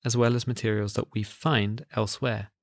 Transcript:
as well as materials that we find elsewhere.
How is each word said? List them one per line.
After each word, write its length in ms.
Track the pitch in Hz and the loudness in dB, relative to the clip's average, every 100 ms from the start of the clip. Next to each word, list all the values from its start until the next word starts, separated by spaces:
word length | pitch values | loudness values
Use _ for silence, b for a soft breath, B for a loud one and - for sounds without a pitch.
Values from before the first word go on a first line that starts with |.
as 140 | 123 117 | 0 4
well 180 | 120 120 | 4 4
as 120 | 123 | 0
materials 460 | 120 110 107 104 | -2 0 0 0
that 200 | - - | -2 -4
we 80 | - | -4
find 640 | 104 - 160 139 101 110 - - | -6 -4 0 2 2 -2 -6 -2
elsewhere. 540 | 110 - 127 110 101 _ | -2 -2 -2 -2 -6 _